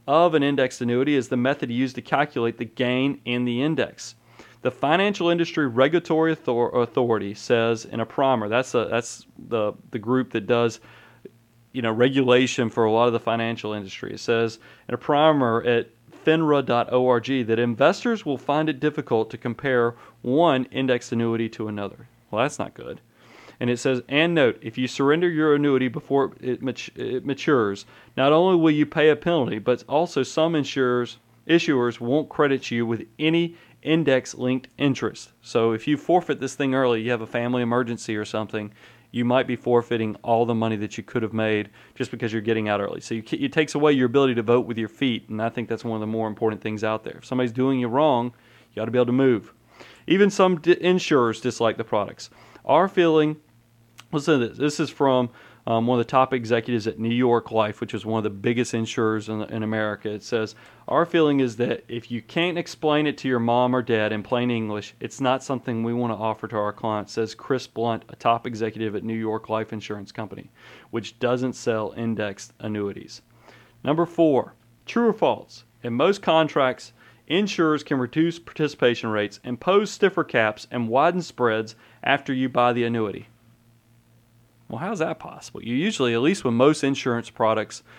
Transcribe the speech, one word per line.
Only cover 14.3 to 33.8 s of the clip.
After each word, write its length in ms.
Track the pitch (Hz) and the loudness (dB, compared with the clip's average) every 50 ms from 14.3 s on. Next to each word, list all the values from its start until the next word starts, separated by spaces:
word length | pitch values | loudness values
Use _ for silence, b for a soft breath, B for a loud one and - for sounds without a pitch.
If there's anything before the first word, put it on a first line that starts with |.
| 117 117 117 110 - B B B B B B - | 0 2 0 0 -4 B B B B B B -8
in 40 | 123 | -8
a 40 | 120 | -6
primer 680 | - - 147 143 156 160 151 143 131 117 113 117 - | -2 0 2 4 4 4 4 4 2 2 2 2 2
at 260 | 120 120 117 - - _ _ _ - - - - | 2 2 0 0 -4 _ _ _ -20 -20 -2 0
finra 400 | 160 160 165 165 151 147 139 135 | 2 2 4 4 4 2 2 2
dot 260 | 127 120 120 110 - | 2 0 0 0 2
org 560 | 123 127 127 127 123 120 107 127 135 131 120 107 | 0 2 4 4 2 2 0 0 -2 -2 0 0
that 120 | 113 113 | 2 2
investors 680 | 120 120 117 107 - 160 196 - - 240 226 214 - | 2 0 2 4 4 2 2 2 0 -2 -2 -2 -2
will 120 | 151 139 120 | -4 -6 -4
find 300 | - - 143 156 160 156 | -2 -2 0 0 0 -2
it 140 | 147 127 | -2 -2
difficult 480 | 147 151 151 156 143 - 127 110 113 - | -2 -2 -2 -2 -2 0 0 0 0 -2
to 80 | - 117 | -6 -8
compare 580 | - 123 113 - - 139 131 120 117 117 117 B B B B B | -8 -8 -6 -4 -2 0 2 2 2 0 -2 B B B B B
one 440 | - 120 127 151 175 165 139 127 127 | -4 0 2 4 4 4 4 2 -2
indexed 480 | - - 127 135 131 123 123 - - 120 | -4 -4 -4 0 0 0 -2 -2 -4 -2
annuity 340 | 117 117 117 113 113 113 110 | -2 0 0 0 -2 -2 -4
to 200 | - - 110 107 | -6 -6 -8 -6
another. 400 | 104 104 101 95 - - 113 - _ _ _ _ | -6 -6 -8 -8 -10 -14 -20 -20 _ _ _ _
Well, 140 | - 107 123 | -2 -2 -2
that's 160 | 147 - - | -2 -2 -6
not 140 | - - - | -8 -10 -10
good. 260 | - 58 65 - - - B B B B B B B B B B B | -12 -14 -14 -14 -14 -16 B B B B B B B B B B B
And 80 | 123 120 | -2 -2
it 80 | 123 117 | -2 0
says, 240 | - 135 131 123 120 - | 0 0 0 -2 -2 -2
"And 280 | 135 147 160 170 170 | 0 2 2 2 4
note, 220 | 160 139 117 107 - | 4 4 2 2 0
if 160 | - 120 110 127 | -6 -10 -6 -4
you 100 | 127 123 | -6 -4
surrender 420 | - - 139 139 151 165 180 175 | -2 0 2 2 2 2 2 0
your 260 | 165 151 156 156 147 | 0 2 2 4 4
annuity 340 | 147 143 147 135 127 127 127 | 4 4 2 2 2 2 0
before 440 | 113 156 - - 143 139 123 - - - | -4 -6 -4 0 0 0 0 0 -4 -6
it 220 | - 127 123 - | -6 -6 -6 -4
mat-, 280 | 123 131 113 - - - - | -4 -6 -6 -8 -12 -14 -12
it 300 | - 117 110 120 131 - | -8 -8 -6 -6 -6 -6
matures, 600 | 143 135 - - 165 147 123 110 101 98 101 - B B B B B B | -6 -6 -4 0 2 4 4 4 2 -2 -4 -10 B B B B B B
not 160 | 127 131 143 | 2 4 4
only 240 | 151 160 180 190 185 | 6 6 6 4 4
will 160 | 170 160 160 | 6 6 4
you 140 | 151 151 147 | 4 4 0
pay 240 | 147 - 165 147 156 | 0 2 4 4 4
a 80 | 147 147 | 4 4
penalty, 420 | - 170 170 160 123 101 95 107 | 2 0 0 2 0 0 -2 -2
but 240 | 101 123 123 113 - - | 0 0 -2 -2 -2 -2
also 360 | 135 151 160 139 - 143 127 | 0 0 0 0 0 -2 -2
some 320 | - - 160 156 165 170 | 0 0 0 2 2 2
insurers, 640 | 151 135 - - 139 131 123 123 123 120 117 - - _ _ _ _ _ | 0 -2 -2 0 0 2 2 2 0 -2 -4 -8 -16 _ _ _ _ _
issuers 540 | - 165 170 - - 143 127 120 120 117 - | 2 2 2 4 4 2 2 2 0 -2 -2
won't 300 | 120 120 131 156 143 - | -2 -2 0 0 -2 -2
credit 420 | - - 151 139 135 127 - - | 0 0 2 2 2 0 -2 -4
you 140 | 120 117 117 | -2 -2 0
with 200 | 113 117 107 - - _ - | -2 -2 -4 -6 -10 _ -2
any 380 | 151 160 165 170 170 165 170 B B B B B | 0 2 2 2 0 -2 -4 B B B B B